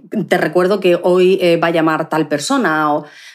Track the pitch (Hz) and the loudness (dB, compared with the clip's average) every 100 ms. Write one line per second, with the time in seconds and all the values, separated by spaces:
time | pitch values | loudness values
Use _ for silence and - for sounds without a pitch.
0 | - 220 156 175 165 175 185 208 180 175 | -10 -6 -2 -2 0 0 0 0 2 2
1 | 185 185 185 190 175 165 170 165 160 156 | 2 2 4 2 2 2 0 2 0 0
2 | 156 160 151 143 - 269 185 156 151 147 | -2 -4 -2 -4 -2 -2 0 0 0 -2
3 | 147 - - | -6 -20 -20